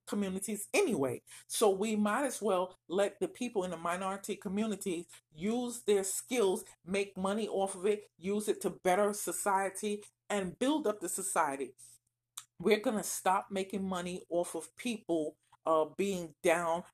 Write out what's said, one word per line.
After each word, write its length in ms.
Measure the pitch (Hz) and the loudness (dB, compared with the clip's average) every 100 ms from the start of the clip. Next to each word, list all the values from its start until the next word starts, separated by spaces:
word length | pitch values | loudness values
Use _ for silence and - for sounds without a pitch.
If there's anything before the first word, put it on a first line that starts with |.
| - | -4
communities 640 | 208 196 190 - 208 - | -2 0 -2 -4 -6 0
anyway. 480 | 330 381 175 135 - - - - | 2 2 2 0 -2 -10 -20 -10
So 220 | - 214 | 2 4
we 260 | 190 220 214 | 4 2 2
might 300 | 208 226 285 | 2 2 0
as 160 | - | -2
well 360 | 214 180 185 - - | 0 2 0 -6 -4
let 320 | 180 202 - | 0 0 0
the 80 | 170 | -6
people 360 | - 247 220 | -4 -4 -2
in 80 | 185 | -2
the 60 | 165 | -2
minority 580 | 170 180 190 196 208 190 | -2 -2 -2 -4 -6 -6
communities 720 | 202 196 220 196 196 170 - - _ | -4 -2 -2 -2 -4 -4 -6 -18 _
use 480 | 151 190 240 240 233 - | -6 -2 0 -2 -4 2
their 160 | 202 | 2
skills, 600 | 196 - - 254 196 190 - - - | 2 -4 -2 2 4 2 -4 -16 -4
make 320 | 196 196 - | -2 -2 -2
money 300 | 190 214 214 | -2 0 -2
off 280 | 185 190 190 | 0 -2 0
of 100 | 196 | 0
it, 260 | 208 - _ | 0 -4 _
use 300 | 175 208 208 | -4 -2 0
it 140 | - | -2
to 80 | 196 | -4
better 420 | - 190 185 208 | -2 2 4 4
society, 920 | 202 - 196 208 190 196 190 214 208 - _ - | 0 -4 -2 0 2 0 -2 -4 -4 -8 _ -4
and 300 | 208 185 - | -2 -2 0
build 260 | 254 311 226 | 2 2 0
up 140 | 208 | -2
the 100 | 170 | -4
society. 640 | - 185 185 151 139 131 - - - _ _ _ - - - | -4 -2 2 2 0 -6 -10 -20 -20 _ _ _ -20 -18 -4
We're 200 | 180 214 | 2 2
gonna 240 | 254 214 | 2 -2
stop 440 | - - 190 190 - | -2 -2 2 2 0
making 380 | 196 190 196 190 | -4 -4 -4 -4
money 380 | 185 180 185 - | -4 -4 -8 -2
off 240 | 170 175 | -2 0
of 220 | 165 - - | -4 -10 -8
people, 600 | - 208 - 170 156 - _ _ 156 | -4 -4 0 0 0 -6 _ _ 2
uh, 200 | 160 151 147 | 2 2 0
being 380 | 202 185 165 - | -2 -2 -6 0
down, 420 | 180 165 170 170 - | 2 4 2 -2 -4